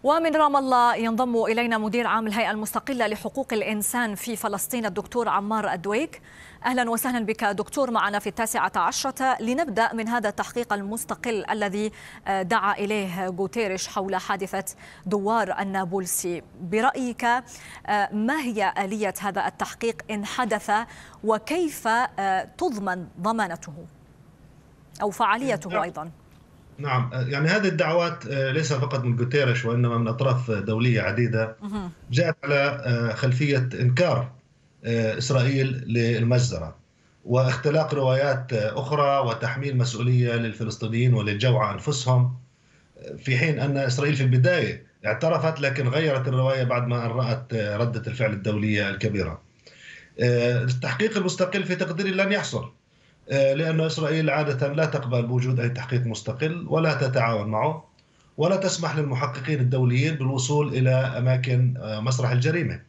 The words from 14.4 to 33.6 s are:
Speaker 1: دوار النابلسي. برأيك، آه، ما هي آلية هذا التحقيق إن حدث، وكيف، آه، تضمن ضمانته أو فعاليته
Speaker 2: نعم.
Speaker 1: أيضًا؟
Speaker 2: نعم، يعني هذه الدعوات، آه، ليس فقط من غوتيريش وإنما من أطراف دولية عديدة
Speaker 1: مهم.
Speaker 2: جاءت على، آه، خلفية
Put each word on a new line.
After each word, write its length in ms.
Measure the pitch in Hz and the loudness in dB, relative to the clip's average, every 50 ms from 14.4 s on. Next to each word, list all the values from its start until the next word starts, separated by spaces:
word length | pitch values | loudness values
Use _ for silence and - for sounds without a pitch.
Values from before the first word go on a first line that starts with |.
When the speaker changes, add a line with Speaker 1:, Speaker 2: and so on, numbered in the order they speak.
| 196 180 - 196 190 - - - - - - - - | -4 -4 -4 -6 -6 -6 -12 -14 -20 -20 -20 -12 -4
Speaker 1:
دوار 540 | 185 208 208 190 208 226 233 208 185 - - | -2 -2 0 0 2 2 2 0 0 -2 -4
النابلسي. 800 | 196 196 190 190 190 170 185 196 185 175 - - - 175 175 156 - - - - | -4 -2 -2 -4 -2 -2 -2 -4 -2 -2 -4 -4 -4 -4 -6 -6 -8 -14 -16 -12
برأيك، 640 | 180 170 190 220 233 277 - 269 254 240 226 - 254 | -8 -2 0 2 2 2 0 0 -6 -6 -4 -2 0
آه، 180 | 233 240 254 247 - - - - - - - - - 208 208 196 - | 0 0 0 -2 -8 -20 -20 -20 -20 -20 -14 -4 -2 0 0 0 0
ما 280 | - 214 214 240 285 320 | -2 -2 0 0 0 0
هي 320 | 277 247 220 214 196 180 - - | -2 -4 -2 -2 -2 -2 0 -2
آلية 360 | 196 190 220 214 208 185 - - | -4 -2 -2 -2 -2 -4 -4 -4
هذا 260 | 202 202 180 202 - | -6 -4 -2 -2 -4
التحقيق 560 | - - - 202 - - - 190 233 220 - - - | -4 -4 -4 -8 -8 -6 -6 -4 -4 -4 -6 -8 -8
إن 140 | 220 208 202 | -8 -6 -6
حدث، 460 | - - - 254 208 220 208 - - 208 214 233 - - - - - - - - | -6 -4 -4 -2 0 -2 -4 0 0 0 0 0 -4 -14 -20 -20 -20 -18 -4 0
وكيف، 640 | 214 220 208 214 - 294 359 359 302 - - - 226 | 0 0 0 0 -2 -2 0 0 -2 -4 -4 0 0
آه، 600 | 220 233 254 - - - 196 196 190 190 131 - - - | 2 2 0 -2 -2 -4 -2 0 0 0 -2 -6 -6 -2
تضمن 480 | 330 370 247 208 202 190 180 185 170 - - - | -2 -2 -2 -2 -4 -4 -4 -4 -6 -12 -10 -4
ضمانته 520 | 175 214 226 226 208 180 165 170 - 170 143 165 165 - - - - - - - - - - _ - - - - _ - - - - - - - | -2 -2 0 0 -2 -4 -4 -10 -10 -16 -16 -16 -18 -20 -20 -20 -20 -20 -20 -20 -20 -20 -20 _ -20 -20 -20 -20 _ -20 -20 -20 -20 -20 -8 -4
أو 80 | 202 208 | -4 -4
فعاليته 600 | 190 - 208 190 208 233 269 262 220 170 - 190 | 0 0 2 2 2 2 2 -2 -2 -2 -4 -4
Speaker 2:
نعم. 120 | 175 - | -2 -2
Speaker 1:
أيضًا؟ 280 | - 175 - 151 156 170 156 - - - - - - - - - - - - - | -2 -2 -6 -10 -12 -12 -14 -18 -20 -20 -20 -20 -20 -20 -20 -20 -20 -20 -14 -8
Speaker 2:
نعم، 320 | 143 143 127 127 123 - | -4 0 0 0 0 -2
يعني 360 | - 131 127 131 143 139 151 165 | -2 -4 -4 -2 0 0 2 4
هذه 200 | 190 214 196 185 | 4 4 2 2
الدعوات، 580 | 160 156 170 156 165 175 170 170 165 - - | 2 2 2 4 4 2 2 2 -2 -6 -8
آه، 240 | 104 139 135 135 135 | -6 -2 -2 0 0
ليس 200 | 135 156 156 - | 0 0 0 0
فقط 320 | 151 123 127 131 - 127 120 | 0 0 0 -2 -2 -2 0
من 140 | 123 117 113 | 0 0 0
غوتيريش 460 | 120 123 147 147 135 123 117 - - | 0 2 2 2 4 4 2 2 0
وإنما 340 | 113 120 120 120 120 117 117 | 0 2 2 2 2 2 2
من 100 | 117 110 | 0 0
أطراف 420 | 110 - 135 131 120 127 127 120 | 0 0 2 2 2 2 0 -2
دولية 500 | 110 98 95 110 110 117 120 123 117 107 | -2 -2 0 0 0 2 4 4 4 4
عديدة 560 | 92 98 101 120 120 110 113 110 113 110 - - | 2 0 2 2 0 2 2 0 0 -2 -4 -12
Speaker 1:
مهم. 280 | 208 202 208 214 190 175 160 - - - | -12 -8 -8 -6 -8 -8 -12 -16 -10 0
Speaker 2:
جاءت 260 | 123 139 170 165 156 _ - | 2 2 2 2 0 _ -2
على، 380 | 143 143 139 139 143 131 127 - | 0 2 2 2 2 0 -2 -2
آه، 300 | 127 120 117 117 113 104 | 0 0 0 0 -2 0
خلفية 540 | - 135 127 127 123 151 143 139 127 | 0 2 2 2 2 2 2 2 2